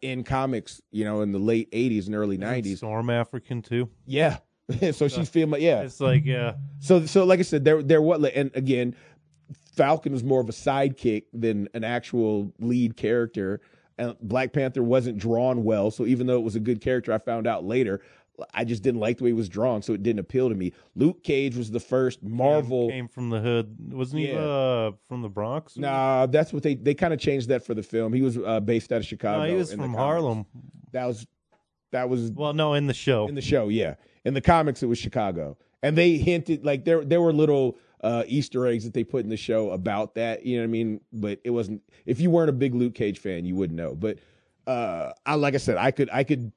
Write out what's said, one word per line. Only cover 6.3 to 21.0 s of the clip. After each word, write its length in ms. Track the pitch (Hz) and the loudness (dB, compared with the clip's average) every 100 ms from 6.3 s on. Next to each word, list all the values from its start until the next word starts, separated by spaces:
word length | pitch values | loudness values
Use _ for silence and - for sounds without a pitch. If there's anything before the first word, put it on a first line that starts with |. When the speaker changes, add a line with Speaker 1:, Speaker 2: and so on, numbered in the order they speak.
| 127 120 110 - - | -2 -2 -6 -12 -12
Speaker 1:
So, 260 | - 180 | 4 4
so 200 | 156 196 | 6 4
like 160 | 185 185 | 6 4
I 20 | |
said, 220 | 180 151 | 4 4
there, 180 | 139 156 | 6 4
there 180 | 139 156 | 6 6
was, 240 | 156 165 147 | 6 4 2
and 160 | 135 139 | 2 -2
again, 400 | 131 131 127 123 123 - _ _ _ _ - _ | -2 0 0 0 -4 -16 _ _ _ _ -20 _
Falcon 380 | - 139 156 151 | 0 2 4 0
was 100 | 135 | -4
more 180 | 120 131 | 2 2
of 80 | 117 | 0
a 40 | |
sidekick 720 | 113 - 139 139 135 127 107 - | -4 -2 0 0 0 -2 -2 -6
than 360 | 117 113 104 101 | -4 -2 -2 -4
an 100 | 120 | -6
actual 680 | 113 120 - 120 110 107 101 - | -4 -4 -4 0 0 0 -4 -6
lead 360 | 117 123 120 110 | -2 0 0 -2
character. 640 | 107 120 117 110 95 104 _ _ _ - | 0 0 0 -4 -6 -6 _ _ _ -10
And 180 | 120 110 | -8 -8
Black 320 | 107 120 131 | -4 -2 -2
Panther 300 | - 135 127 | -2 -2 0
wasn't 360 | 120 131 123 107 | 2 2 2 -4
drawn 460 | 110 117 127 123 | 0 2 2 2
well, 260 | 110 110 101 | 2 2 2
so 160 | 117 120 | 0 0
even 200 | 127 127 | 0 2
though 100 | 123 | 0
it 40 | |
was 120 | 113 107 | 0 -2
a 40 | |
good 200 | 110 113 | -2 -2
character, 320 | - 127 117 | 0 -2 0
I 60 | 110 | -2
found 280 | - 117 113 | -2 -2 -2
out 180 | 104 | -2
later, 360 | 87 120 120 98 - _ _ - - | 0 0 2 0 -6 _ _ -18 -12
I 100 | - | -6
just 180 | 117 117 | -4 0
didn't 180 | 131 120 | 0 0
like 180 | 107 123 | 0 0
the 60 | |
way 60 | 123 | 0
he 40 | |
was 160 | 113 107 | 0 -2
drawn, 320 | 92 123 113 | -2 0 0
so 100 | 101 | -2
it 100 | 107 | -2
didn't 180 | 101 107 | 0 -2
appeal 280 | 87 131 127 | -2 0 0
to 60 | |
me. 180 | 104 90 - _ | 0 -4 -6 _
Luke 280 | - | 0